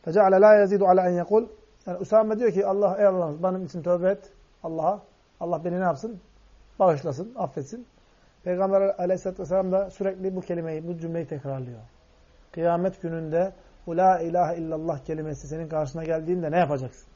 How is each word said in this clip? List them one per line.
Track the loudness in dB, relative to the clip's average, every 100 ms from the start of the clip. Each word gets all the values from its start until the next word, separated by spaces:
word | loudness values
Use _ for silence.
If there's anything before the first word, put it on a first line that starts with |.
فَجَعَلَ | 0 4 6 8
لَا | 8 8
يَزِيدُ | 6 4 6
عَلَى | 6 4
اَنْ | 0
يَقُولُ. | 2 0 0 -12 _ _ -12
Yani | -10
Üsame | 2 2 4 0
diyor | 0
ki, | 2 0
"Allah, | 2 0 4
ey | 2
Allah'ım, | 2 -4 -2
benim | -2 -2
için | -6 -8
tövbe | -2 0 0
et | -2 -8 _ _ _
Allah'a. | -10 -2 -2 -4 -10 _ _ _
Allah | -6 -4
beni | -4 -2
ne |
yapsın? | -2 -2 -8 -12 _ _ _ _ _ 2
Bağışlasın, | 2 2 -4 -8 -10 -8
affetsin." | -8 -6 -12 -14 -16 _ _ _ _ _
Peygamber | -6 -2 2 2
aleyhissalatü | 2 0 -2 -2 -4 -8
vesselam | -2 -2 0
da | 0 -2
sürekli | -4 -6 -4 -6 -6
bu |
kelimeyi, | -6 -6 -6 -8 -8
bu | -8
cümleyi | -6 -6 -6
tekrarlıyor. | -8 -8 -8 -10 -14 -20 _ _ _ _ _ _
Kıyamet | -2 0 2 -2 -4
gününde | -8 -6 -4 -2 -2 -6 -20 _ -6
bu | 2
la | 4 4
ilahe | 0 0 0 -2
illallah | -6 -6 -6 -6
kelimesi | -6 -8 -8 -10 -10
senin | -10 -6
karşına | -4 -4 -6
geldiğinde | -4 -4 -2 -4 0
ne | 0
yapacaksın? | 0 -2 -6 -14 _